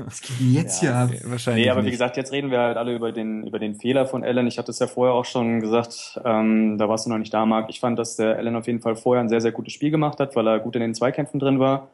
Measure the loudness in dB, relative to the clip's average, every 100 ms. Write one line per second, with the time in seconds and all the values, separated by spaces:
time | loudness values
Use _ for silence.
0 | -10 -12 -10 0 4 4 2 0 2 2
1 | 0 -2 -6 -4 0 2 4 2 0 0
2 | -2 -2 -4 -4 0 2 2 0 -2 -2
3 | -4 -4 -6 -6 -6 -6 -6 -4 0 0
4 | 0 -2 -2 0 0 -2 -8 -4 -4 2
5 | 2 2 0 -2 0 0 2 0 0 -8
6 | -14 -6 0 2 4 4 2 2 0 0
7 | 0 -4 -2 0 2 2 -2 -4 -2 -2
8 | -4 0 0 0 -2 -4 -4 -2 -2 -2
9 | 2 2 4 2 2 -2 -10 -4 0 2
10 | 0 0 -2 2 2 2 0 -2 -2 0
11 | 0 0 -4 0 2 4 4 2 -4